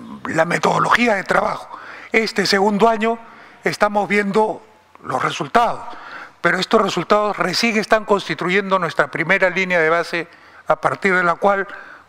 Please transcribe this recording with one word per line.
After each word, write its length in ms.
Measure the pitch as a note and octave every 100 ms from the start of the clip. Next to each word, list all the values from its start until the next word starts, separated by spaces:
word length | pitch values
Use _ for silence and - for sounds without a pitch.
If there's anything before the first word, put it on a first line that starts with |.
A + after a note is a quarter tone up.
| A#2+ - -
la 200 | D#3+ E3
metodología 680 | E3 - D#3+ E3 - A#3+ G3
de 80 |
trabajo. 560 | F3 F3 G3+ - - - - - -
Este 340 | A3 A3 - F#3
segundo 420 | G3 G3 G#3 A3+
año 320 | A3+ A3+ A#3 - - - -
estamos 440 | F#3+ D#3 G#3 G#3 F#3+
viendo 580 | G3+ G3+ G#3 G#3+ E3+ - _ _ -
los 180 | - B2+
resultados, 600 | D3+ D3 D3 A#3 A3+ C3+ - - - - - -
pero 160 | E3+ F3
estos 220 | F3+ A3+
resultados 560 | G3 F3+ E3 G#3 G#3 F#3+
recién 400 | F3 E3 A#3 G#3+
están 280 | G3+ A3 G#3+
constituyendo 760 | G3+ - D#3+ F3 F#3 G3 F#3+
nuestra 320 | E3+ - D3
primera 380 | - D#3+ F#3+ F#3
línea 300 | F3+ F#3+ F3+
de 100 | D#3
base, 380 | E3+ E3 E3+ D#3 - - - -
a 100 | D#3
partir 360 | D#3 C3+ G3+
de 100 | F3+
la 120 | F3 E3+
cual 320 | G3+ G3+ F#3+ - - -